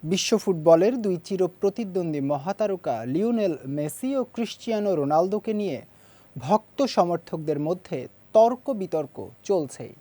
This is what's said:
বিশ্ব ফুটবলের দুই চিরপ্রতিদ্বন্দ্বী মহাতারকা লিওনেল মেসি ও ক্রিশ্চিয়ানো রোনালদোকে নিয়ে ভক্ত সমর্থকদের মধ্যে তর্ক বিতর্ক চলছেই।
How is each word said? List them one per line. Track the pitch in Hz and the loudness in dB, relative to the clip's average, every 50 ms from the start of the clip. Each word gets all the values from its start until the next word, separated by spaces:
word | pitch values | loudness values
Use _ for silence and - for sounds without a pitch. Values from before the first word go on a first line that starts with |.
বিশ্ব | - 156 185 190 - - 233 214 | -2 -2 -2 -2 0 0 0 0
ফুটবলের | - 208 190 160 151 170 165 165 175 214 254 254 214 | 2 0 -2 2 6 8 8 8 6 2 2 0 -2
দুই | 202 180 165 - | -2 -2 -4 -4
চিরপ্রতিদ্বন্দ্বী | - 196 180 185 175 180 _ - 202 196 - 233 190 175 190 175 165 151 147 139 139 | -6 -2 -2 -2 -2 -2 _ -2 -2 -2 -2 -8 -4 -4 -4 -2 -2 -2 -2 0 -2
মহাতারকা | 147 143 135 180 202 - 214 202 196 180 - 151 123 110 113 123 | -2 -2 -2 -6 -2 -2 -2 -2 -2 -4 -4 -4 -4 -4 -4 -4
লিওনেল | 135 165 208 233 240 226 208 185 156 127 131 131 143 | -2 0 0 0 0 2 0 0 -2 -4 -6 -6 -4
মেসি | 147 147 151 - - - 262 277 | -4 -4 -4 -6 -6 -6 -4 -2
ও | 269 240 | -2 -4
ক্রিশ্চিয়ানো | - - - 233 196 - - - 233 220 208 208 202 | -4 -4 -6 -6 -6 -8 -10 -6 -4 -2 -2 0 0
রোনালদোকে | 190 151 143 139 151 156 175 196 202 214 214 226 214 208 | 0 0 2 2 4 2 2 2 0 -4 -4 -4 -4 -2
নিয়ে | 208 185 139 - - _ _ _ _ _ _ _ _ _ _ | -2 -4 -4 -6 -10 _ _ _ _ _ _ _ _ _ _
ভক্ত | 143 131 135 202 - - _ _ - 285 240 - | -12 0 2 2 2 2 _ _ -2 -2 0 4
সমর্থকদের | - 185 175 175 170 - - - 160 156 156 151 147 | 2 2 2 2 -4 -4 -8 -10 -6 -4 -2 -2 -2
মধ্যে | 147 156 180 180 - - 175 135 123 - _ _ _ _ - | 0 -2 -4 -4 -6 -10 -10 -8 -8 -12 _ _ _ _ 6
তর্ক | 220 226 233 262 254 _ - 269 208 | 6 6 6 4 -2 _ -6 -4 -4
বিতর্ক | 190 170 - 156 147 135 - - 101 92 - _ | -4 -2 -2 -2 -2 -4 -8 -12 -14 -14 -16 _
চলছেই। | _ - 202 180 151 127 - - 127 110 - _ | _ 0 0 0 0 -2 -8 -14 -14 -14 -14 _